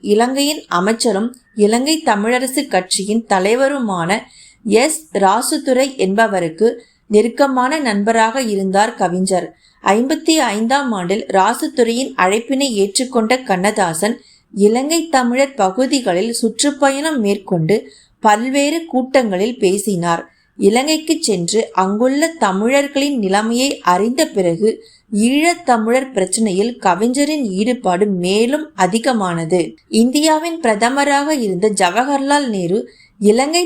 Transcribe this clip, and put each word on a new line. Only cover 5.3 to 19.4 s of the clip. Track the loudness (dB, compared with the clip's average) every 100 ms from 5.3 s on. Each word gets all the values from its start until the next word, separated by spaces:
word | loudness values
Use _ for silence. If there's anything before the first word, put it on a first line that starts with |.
| 2 0 -2 0 0 0 0
என்பவருக்கு | 0 2 2 0 -4 0 0 0 -8 _ _
நெருக்கமான | 2 2 2 0 2 0 -2
நண்பராக | -2 0 0 2 2 0
இருந்தார் | -2 -2 0 2 0 0
கவிஞர். | -2 0 0 0 -2 -10 _ _ 0
ஐம்பத்தி | 2 2 -2 0 2 0
ஐந்தாம் | -2 0 0 0
ஆண்டில் | -4 -2 -4 0
ராசுதுரையின் | 2 2 0 -4 0 0 0 -4 0
அழைப்பினை | 0 0 -2 -2 -2 0
ஏற்றுக்கொண்ட | 0 0 -2 -2 0 -2
கண்ணதாசன் | 0 -2 0 0 -2 -2 -4 -4 -10 _ _ 2
இலங்கை | 2 4 0 -2 0
தமிழர் | 0 2 0 0 0
பகுதிகளில் | -2 0 0 0 0 -2 -2
சுற்றுப்பயணம் | -2 -4 0 -2 2 0 0 -2 -2
மேற்கொண்டு | 0 -2 -2 -2 0 0 -2 -16 _ _
பல்வேறு | 2 2 2 0 0 -2 -2
கூட்டங்களில் | -4 0 0 0 0